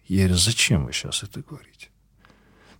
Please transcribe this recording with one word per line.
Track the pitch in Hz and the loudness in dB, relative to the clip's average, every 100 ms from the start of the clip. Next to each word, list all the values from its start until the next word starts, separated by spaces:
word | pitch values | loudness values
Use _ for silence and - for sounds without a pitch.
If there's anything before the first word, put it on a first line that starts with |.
| - | -2
Я | 92 | 2
говорю: | 95 90 | 4 4
"Зачем | 95 117 - 85 62 | 2 2 2 2 0
вы | |
щас | - - - | -6 -6 -8
это | 104 - - | -8 -14 -14
говорите? | - - - - _ _ _ - _ _ _ - - | -16 -20 -20 -20 _ _ _ -20 _ _ _ -20 -2